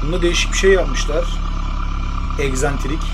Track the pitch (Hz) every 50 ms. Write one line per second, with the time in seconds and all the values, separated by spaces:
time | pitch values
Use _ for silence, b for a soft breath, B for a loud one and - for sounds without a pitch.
0 | - 147 165 175 170 175 170 - - - - - 208 190 196 185 160 143 131 -
1 | - - 147 160 170 - - - - 50 50 50 50 50 50 50 50 50 50 50
2 | 50 50 50 50 - - - - 143 135 131 127 139 143 139 131 - 131 - -
3 | - -